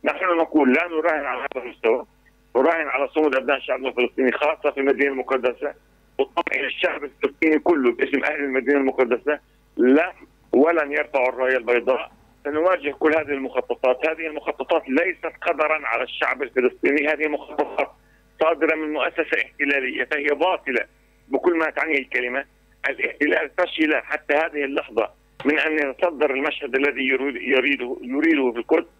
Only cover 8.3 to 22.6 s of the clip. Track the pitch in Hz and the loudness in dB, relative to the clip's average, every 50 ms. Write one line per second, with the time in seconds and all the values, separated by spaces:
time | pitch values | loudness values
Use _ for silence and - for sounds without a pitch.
8.3 | 151 156 143 139 131 131 120 127 143 143 135 131 127 - 131 117 127 113 - 139 | -2 -2 -4 -2 -2 -2 0 2 2 2 2 0 2 2 2 2 2 -2 0 -2
9.3 | 147 147 _ _ _ _ _ _ _ - 120 127 131 151 170 185 175 - - _ | -4 -4 _ _ _ _ _ _ _ 2 4 6 6 6 4 0 -4 -14 -20 _
10.3 | _ _ _ _ - 120 143 160 170 165 151 143 143 151 147 - - 139 123 127 | _ _ _ _ 4 4 6 6 4 2 0 0 -2 -4 -4 -2 0 0 0 2
11.3 | 123 120 131 127 131 127 117 120 123 120 117 123 131 123 - - _ _ _ _ | 0 0 0 2 2 0 2 2 2 2 4 2 0 0 -2 -8 _ _ _ _
12.3 | _ _ _ 143 147 151 165 185 185 170 139 147 139 - - 156 151 160 156 143 | _ _ _ -4 -2 0 2 2 2 0 -2 -6 -6 0 2 2 2 2 0 -2
13.3 | 147 139 135 127 - 127 123 - 120 - - 127 127 127 - 156 160 156 165 160 | -4 -4 -4 -4 -4 -4 -4 -4 -6 0 2 0 2 2 0 -4 -2 -2 -8 -8
14.3 | 151 151 - 170 - - 135 - 180 160 - - 127 143 175 185 170 - - 160 | -8 -8 -8 -8 -6 -6 -2 -2 -2 -2 0 0 0 0 0 0 -4 -6 -8 -10
15.3 | - - - 170 170 139 156 151 156 156 143 120 113 120 127 - - - 151 127 | -10 -6 -4 -4 -2 0 0 0 0 -2 -2 -4 -4 -4 -4 -6 -4 -4 -2 -2
16.3 | 127 123 127 120 _ 131 123 117 - - - 139 139 151 143 147 156 143 156 151 | -2 -4 -6 -4 _ 2 2 2 0 2 0 0 2 2 2 0 0 0 -2 -2
17.3 | 147 143 - - - - 147 - - - - - - _ _ _ _ _ _ _ | -2 -4 -8 -8 -4 -4 -4 -2 -2 -4 -4 -6 -6 _ _ _ _ _ _ _
18.3 | _ _ 160 160 165 147 156 151 160 156 156 151 151 147 127 170 - - 160 - | _ _ 2 2 2 2 2 0 0 -2 -2 -4 -4 -2 -4 -4 -2 -4 -4 -2
19.3 | - 104 - - _ - 156 143 143 139 131 127 151 151 143 - 156 151 143 147 | -2 -4 -4 -6 _ -4 -2 0 0 0 0 -4 -4 -6 -4 -4 -4 -2 0 -2
20.3 | 147 139 156 185 185 151 - 139 127 117 101 _ _ _ _ _ _ _ _ _ | 0 2 2 0 0 -2 -4 -2 -2 -2 -4 _ _ _ _ _ _ _ _ _
21.3 | 131 - - 180 175 165 160 156 - 143 147 160 156 139 131 - - 127 123 123 | -4 0 2 2 2 2 0 0 0 -4 -4 0 -2 -2 -2 -2 -4 -4 -4 -2
22.3 | 123 135 143 _ _ _ | -4 -6 -8 _ _ _